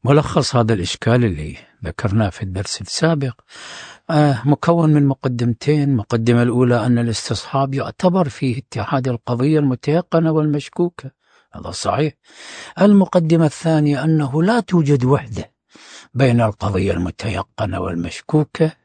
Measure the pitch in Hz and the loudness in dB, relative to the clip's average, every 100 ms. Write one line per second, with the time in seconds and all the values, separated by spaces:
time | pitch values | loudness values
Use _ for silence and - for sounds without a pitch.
0 | 120 143 143 - 131 127 110 110 85 - | 4 2 2 -2 0 0 2 0 -2 -4
1 | - 123 117 78 78 65 - _ 82 - | 0 2 2 -2 -8 -12 -20 _ -12 -6
2 | 95 104 104 - 98 92 101 - 98 - | -2 0 0 -2 -8 -6 -8 -10 -10 -2
3 | 160 160 135 - _ - - - - - | 0 0 -4 -8 _ -20 -20 -18 -20 -20
4 | _ 156 147 127 127 147 - 170 160 147 | _ 2 2 2 0 0 2 2 4 4
5 | 143 135 135 120 120 113 - 151 143 131 | 2 0 -4 -2 -2 -2 0 0 2 0
6 | 101 117 113 120 120 120 123 120 113 120 | 0 -2 2 4 2 2 2 2 2 0
7 | 117 110 - - - 139 135 135 117 - | 0 -4 -6 -8 -4 -2 -2 -4 -8 0
8 | 185 185 156 - 135 120 - 120 104 139 | 0 2 -2 -2 -4 -4 -6 -8 -4 -2
9 | 127 120 - 120 135 156 143 123 - 160 | -2 -6 -4 -2 2 2 2 -2 -2 -2
10 | 175 165 160 156 151 147 - - 175 - | 0 0 2 0 0 -2 -6 -4 -4 -4
11 | 135 _ _ _ _ 107 87 92 - - | -20 _ _ _ _ -16 -14 -8 -4 -2
12 | 151 - _ - - - - - 202 202 | -2 -4 _ -20 -20 -18 -18 2 6 6
13 | 190 185 160 165 156 - 165 160 147 143 | 4 2 2 2 2 0 0 2 2 0
14 | 156 160 143 143 175 240 - 175 143 143 | 2 0 0 0 2 0 2 0 4 2
15 | 127 139 117 101 - _ _ - - - | 4 2 0 -10 -12 _ _ -20 -20 -20
16 | - 120 131 120 113 104 98 92 95 87 | -12 0 2 4 2 0 -4 -2 -2 -2
17 | 90 - 104 92 87 - - 90 90 87 | -4 -6 -6 -6 -8 -6 -6 -4 -6 -6
18 | 87 - - 151 151 - 160 - | -8 -10 -2 -2 -2 -2 -2 -2